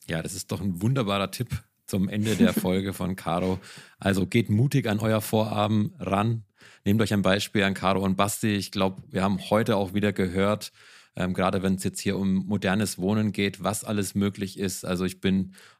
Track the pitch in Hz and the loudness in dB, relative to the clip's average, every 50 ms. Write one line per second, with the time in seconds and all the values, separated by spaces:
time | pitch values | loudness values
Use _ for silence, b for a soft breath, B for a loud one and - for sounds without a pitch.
0 | - - 82 82 80 - 92 90 - - 101 82 95 101 85 85 101 117 135 139 | -8 -6 -4 -4 -4 -6 -8 -10 -8 -6 -6 -4 -2 -4 -2 0 0 0 2 2
1 | 113 98 98 101 98 95 - - 123 - - - - _ _ _ _ - - 98 | 0 0 0 0 0 -2 -4 -6 -6 -6 -6 -8 -8 _ _ _ _ -4 -2 0
2 | 95 92 101 107 104 113 104 90 - 110 - - - 92 90 98 95 98 95 - | 0 0 0 -2 0 0 2 4 4 4 4 2 0 0 0 0 0 -2 -4 -4
3 | - 90 95 - - 82 82 90 90 92 92 92 B B B B B B B B | -4 -4 -4 -4 -4 -2 -2 0 0 0 -2 -2 B B B B B B B B
4 | - 98 98 98 92 82 - 117 113 - 104 107 127 143 - 139 113 113 101 107 | 0 0 2 2 0 0 2 0 2 4 4 2 4 4 2 0 0 0 0 0
5 | 107 110 110 107 104 - - 110 110 110 104 104 104 104 110 107 104 - - - | 2 2 2 0 0 0 0 0 0 0 0 0 2 2 2 2 0 0 -4 -6
6 | 90 92 98 98 104 117 117 113 - _ _ b b b b b b 104 101 113 | -4 0 0 2 2 2 0 -2 -6 _ _ b b b b b b 2 4 4
7 | 110 - 107 101 92 95 95 101 - - - 107 98 98 95 95 92 92 98 95 | 4 2 2 2 4 4 2 2 0 0 0 2 2 2 2 0 0 2 2 2
8 | 98 95 95 95 101 104 - - - 110 104 101 92 - - 107 95 95 95 - | 2 0 2 2 0 0 0 0 0 0 0 0 -2 -4 -2 0 0 0 -2 -4
9 | - - - 95 92 101 98 92 - - 104 107 113 110 110 98 101 90 95 104 | -12 -6 -4 0 0 0 0 -2 -2 2 2 2 2 2 0 0 0 0 -2 0
10 | 104 104 95 - 95 90 87 95 98 104 107 104 - - B B B B B B | 0 0 0 0 -2 0 0 0 2 2 0 -2 -4 -10 B B B B B B
11 | B B B - 92 92 92 - 92 90 95 92 92 95 95 92 - 95 - - | B B B -4 -2 -2 0 2 2 2 2 2 2 0 0 0 -2 -4 -4 -4
12 | - 98 98 92 98 98 95 95 - 98 104 101 101 95 92 107 110 107 - - | -4 -4 -2 0 0 0 0 0 0 -2 -2 -2 0 0 0 0 0 -2 -4 -2
13 | 90 95 107 110 107 107 92 - 101 98 92 98 92 92 104 - - 107 107 104 | -2 0 0 0 0 -2 0 0 -2 -2 -2 -4 -4 -4 -4 -4 -4 -4 -4 -4
14 | 98 - - 104 101 101 98 - 101 92 - 92 98 92 92 - - 90 92 90 | -2 -2 0 0 0 0 0 -4 -8 -8 -6 -4 -4 -4 -4 -6 -4 -4 -2 -2
15 | 95 92 92 - - 98 95 95 95 95 B B B B B | -2 -4 -4 -2 0 0 2 2 0 -2 B B B B B